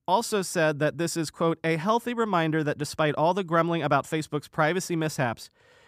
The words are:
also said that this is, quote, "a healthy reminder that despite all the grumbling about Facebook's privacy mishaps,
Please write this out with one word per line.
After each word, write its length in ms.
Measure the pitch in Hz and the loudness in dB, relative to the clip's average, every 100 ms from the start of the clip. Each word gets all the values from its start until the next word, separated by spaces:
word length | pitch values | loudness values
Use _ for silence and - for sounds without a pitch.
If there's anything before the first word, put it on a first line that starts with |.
| - | 0
also 340 | 196 233 214 | 0 2 -2
said 380 | 175 180 156 147 | 0 2 2 2
that 180 | 151 139 | -2 0
this 180 | 170 165 | -2 -2
is, 140 | 151 | -4
quote, 300 | - 165 160 | 0 0 0
"a 140 | 165 160 | -2 0
healthy 380 | 190 233 240 | 0 0 -2
reminder 500 | 233 220 180 160 160 | -2 0 2 2 0
that 140 | 151 120 | -2 -4
despite 360 | 147 - 156 | -6 -2 0
all 180 | 139 160 | 2 0
the 120 | 185 | 0
grumbling 380 | 170 165 165 170 | 0 0 2 0
about 240 | 143 139 - | 2 0 0
Facebook's 420 | 160 147 151 - | -6 -4 -8 -6
privacy 480 | - 151 180 - 165 | 0 0 0 -2 -2
mishaps, 540 | 156 - 123 110 - _ _ _ | -2 -2 -2 -4 -12 _ _ _